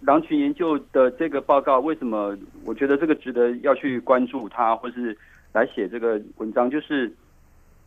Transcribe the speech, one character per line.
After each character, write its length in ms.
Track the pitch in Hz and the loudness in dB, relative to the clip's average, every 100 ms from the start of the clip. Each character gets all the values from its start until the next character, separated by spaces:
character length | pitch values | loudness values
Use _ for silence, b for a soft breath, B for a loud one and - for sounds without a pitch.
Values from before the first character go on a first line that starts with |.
狼 200 | 135 151 | 2 2
群 180 | 156 151 | 4 0
研 140 | 143 | 0
究 240 | 147 165 143 - | 0 0 -2 0
的 200 | 139 127 | 2 4
这 180 | 127 165 | 2 -4
个 100 | 139 | -2
报 220 | - 143 | 2 2
告， 200 | 143 131 | 4 2
为 140 | 151 156 | 2 -2
什 100 | 123 | -4
么 280 | 107 101 98 - - | -4 -4 -6 -12 -14
我 80 | - | -10
觉 140 | 113 139 | -2 0
得 100 | 139 | 2
这 100 | 160 | 2
个 80 | |
值 160 | 147 131 | 0 -2
得 240 | 120 120 120 | 0 0 0
要 160 | - | 0
去 260 | 131 143 123 | 0 -2 -4
关 260 | - 127 123 | 2 2 2
注 220 | 135 104 | -6 -8
它， 260 | 117 113 | -2 0
或 160 | 113 123 | 0 -4
是 240 | 117 117 104 b b b | -8 -8 -8 b b b
来 140 | 110 131 | -2 -2
写 200 | - 95 | -2 -6
这 140 | 117 | -4
个 180 | 117 107 107 - | -2 -2 -6 -10
文 120 | 110 | -6
章， 160 | 113 123 | 0 0
就 100 | 147 | -2
是 320 | - 143 113 - _ _ _ _ _ _ | -4 -4 -4 -8 _ _ _ _ _ _